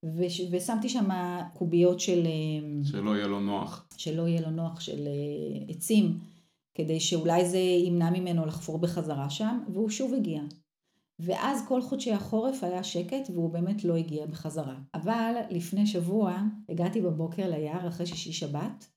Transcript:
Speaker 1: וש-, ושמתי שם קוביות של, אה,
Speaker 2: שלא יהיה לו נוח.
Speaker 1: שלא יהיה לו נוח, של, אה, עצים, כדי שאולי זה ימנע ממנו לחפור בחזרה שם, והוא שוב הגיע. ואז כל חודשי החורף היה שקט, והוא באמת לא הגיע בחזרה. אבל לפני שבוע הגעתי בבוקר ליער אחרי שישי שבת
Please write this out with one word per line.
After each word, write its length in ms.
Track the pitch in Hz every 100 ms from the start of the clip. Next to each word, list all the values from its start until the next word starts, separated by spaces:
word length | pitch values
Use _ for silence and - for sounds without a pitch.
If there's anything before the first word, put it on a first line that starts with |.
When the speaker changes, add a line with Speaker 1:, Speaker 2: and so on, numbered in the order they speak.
Speaker 1:
וש-, 380 | 160 160 175 175 180
ושמתי 380 | 180 175 226 240
שם 200 | 254 196 185 180 180 175
קוביות 460 | - 170 170 180 180
של, 260 | - 180 165
אה, 580 | 160 156 151 151 147
Speaker 2:
שלא 320 | 143 101 104 104
יהיה 100 | 101
לו 140 | 101
נוח. 480 | 101 101 - - - -
Speaker 1:
שלא 320 | 165 156 170
יהיה 120 | 165
לו 100 | 160
נוח, 300 | 160 165 170
של, 260 | - 143 143
אה, 580 | 143 147 147 151 143 -
עצים, 500 | - - 220 175 170 - - _ _ _
כדי 260 | - 156 160
שאולי 480 | - 170 160 170 180
זה 100 | 185
ימנע 520 | 185 180 175 175 170
ממנו 360 | 185 180 170 156
לחפור 320 | 160 - 160
בחזרה 520 | 170 175 156 143 143
שם, 300 | - 220 247 -
והוא 180 | 185 220
שוב 240 | - 262
הגיע. 280 | 262 190 156 147 - _ _ _ _ _ _
ואז 460 | 170 - 254 269 208
כל 140 | 254
חודשי 300 | 254 269 247
החורף 520 | 208 - 220 240 269
היה 200 | 175 180
שקט, 460 | 196 170 175 269 269
והוא 180 | 175 170
באמת 320 | 170 180 208
לא 120 | 180 165
הגיע 300 | 160 151 151
בחזרה. 520 | 156 160 156 143 131 135
אבל 400 | - 165 226 226 240 -
לפני 360 | 170 170 190 208
שבוע 560 | 196 170 208 196 180 208 - -
הגעתי 320 | 170 175 220
בבוקר 500 | 180 160 165 - 190
ליער 380 | 156 151 170 175
אחרי 180 | 170 175
שישי 260 | - -
שבת 580 | 165 147 143 196 - -